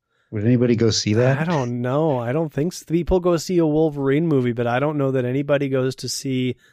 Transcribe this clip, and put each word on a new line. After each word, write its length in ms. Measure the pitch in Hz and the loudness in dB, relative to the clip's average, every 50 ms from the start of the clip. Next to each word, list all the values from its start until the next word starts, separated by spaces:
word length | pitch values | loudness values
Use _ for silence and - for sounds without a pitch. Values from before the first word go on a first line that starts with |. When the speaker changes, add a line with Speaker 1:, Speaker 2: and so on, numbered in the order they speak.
| _ _ _ _ _ _ | _ _ _ _ _ _
Speaker 1:
Would 140 | - 107 101 | -6 -2 2
anybody 320 | 117 127 117 123 120 120 | 2 2 4 4 2 2
go 140 | 113 117 110 | 4 2 2
see 240 | 98 - - 107 107 | 2 0 0 0 2
that? 220 | 113 123 131 135 | 2 4 2 2
Speaker 2:
I 60 | 131 | 0
don't 400 | 160 175 175 147 123 120 120 120 | 0 -2 -2 -2 -2 -2 -4 -4
know. 360 | 120 123 131 147 160 160 135 123 | -4 -2 -2 0 0 0 0 -2
I 120 | 117 117 | -2 -2
don't 220 | 131 160 165 151 | -2 -4 -4 -4
think 200 | - 135 147 185 | -4 -4 -4 -4
s-, 120 | - - - | -6 -8 -6
people 340 | - 160 175 160 - 185 185 | -4 -4 -2 0 0 0 2
go 180 | 175 180 175 160 | 2 2 0 0
see 200 | - - 185 170 | 0 0 0 2
a 80 | 165 | 2
Wolverine 640 | 151 147 156 160 160 143 143 135 135 139 151 170 165 | 2 2 2 2 2 0 0 0 2 2 2 2 2
movie, 240 | 147 131 123 123 | 2 2 2 0
but 160 | 117 123 117 120 | 0 -2 -2 0
I 100 | 120 127 | 0 0
don't 200 | 143 151 151 147 | 0 -2 0 0
know 120 | 139 135 | 0 0
that 140 | 131 131 123 | 0 0 0
anybody 440 | 123 127 143 143 143 147 139 147 135 | 0 -2 -2 0 0 0 0 0 0
goes 280 | 135 131 127 131 127 | 0 0 0 -2 -4
to 120 | - - 120 | -6 -8 -8
see 460 | - - - 139 131 127 127 127 120 - _ _ | -8 -6 -4 -4 -2 -2 -2 -2 -4 -6 _ _